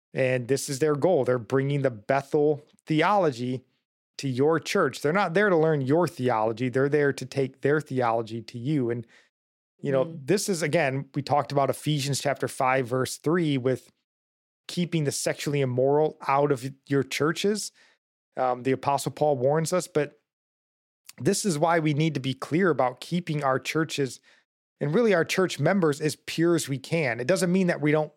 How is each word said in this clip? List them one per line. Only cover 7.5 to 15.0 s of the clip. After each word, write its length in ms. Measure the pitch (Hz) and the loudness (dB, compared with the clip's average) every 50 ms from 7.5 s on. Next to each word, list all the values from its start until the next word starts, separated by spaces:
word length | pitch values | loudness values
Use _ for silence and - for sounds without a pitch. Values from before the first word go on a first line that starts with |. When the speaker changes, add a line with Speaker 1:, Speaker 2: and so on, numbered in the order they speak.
| - _ | -4 _
Speaker 1:
their 200 | - 135 147 156 | 0 2 2 2
theology 600 | 147 - 135 127 120 113 113 120 117 104 113 117 | 0 -2 -2 0 2 2 2 0 -2 -4 -8 -12
to 160 | 110 - - 120 | -12 -12 -12 -8
you. 320 | 117 143 156 139 120 113 | -4 -2 -2 0 0 -2
And, 160 | 120 120 113 _ - - _ _ _ _ _ _ _ _ _ _ _ - | -2 -4 -6 _ -18 -20 _ _ _ _ _ _ _ _ _ _ _ -8
you 120 | - 143 | -4 0
know, 140 | 135 135 - | 0 0 0
Speaker 2:
Mm. 200 | 165 160 165 131 | -2 -4 -12 -2
Speaker 1:
this 220 | 131 185 208 - 208 | 0 0 0 0 -2
is, 140 | 190 156 | -2 -2
again, 440 | 170 147 156 175 151 135 131 139 139 - - | -2 0 0 2 2 2 0 -2 -6 -6 -6
we 80 | 147 | -6
talked 300 | 131 - 143 147 139 - | -2 0 0 0 0 0
about 180 | 139 143 139 131 | 0 0 2 0
Ephesians 500 | 127 - - 147 151 143 131 143 135 - | 0 -2 -2 -2 -2 0 0 -2 -4 -2
chapter 280 | - 143 131 - 139 120 | -2 -2 -2 -2 -4 -6
five, 400 | - - 135 127 131 135 127 107 | -2 -2 0 2 2 0 0 0
verse 280 | 127 131 127 - - - | -2 -2 -2 -2 -6 -6
three 380 | - 147 170 185 165 151 139 | -2 0 0 0 0 0 0
with 360 | 131 120 131 127 - - - _ _ _ _ _ _ _ _ _ _ _ _ _ _ - - | 0 0 0 -2 -2 -6 -16 _ _ _ _ _ _ _ _ _ _ _ _ _ _ -14 -8
keeping 360 | - 175 180 165 - 160 | -4 -4 -4 -2 0 0